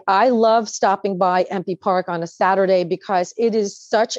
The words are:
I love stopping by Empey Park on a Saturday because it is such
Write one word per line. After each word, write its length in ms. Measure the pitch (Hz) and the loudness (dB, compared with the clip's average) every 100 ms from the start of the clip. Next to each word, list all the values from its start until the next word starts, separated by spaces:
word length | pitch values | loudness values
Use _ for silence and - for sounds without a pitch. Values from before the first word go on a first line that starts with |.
| - | 0
I 220 | 196 247 | 2 2
love 380 | 233 226 226 214 | 2 2 2 0
stopping 500 | - 214 196 202 190 | -2 0 0 -2 -2
by 240 | 185 185 185 | 0 0 0
Empey 260 | 196 180 180 | -4 -6 -6
Park 320 | 208 185 180 | -2 -2 -2
on 140 | 175 | -6
a 40 | 170 | -8
Saturday 580 | - 185 190 190 185 | -2 0 2 2 2
because 500 | 175 180 - 190 180 - | 0 -6 -2 -2 -2 -2
it 180 | 233 | -2
is 240 | 220 202 - | 0 -2 -6
such 380 | - 220 240 | -4 -2 -2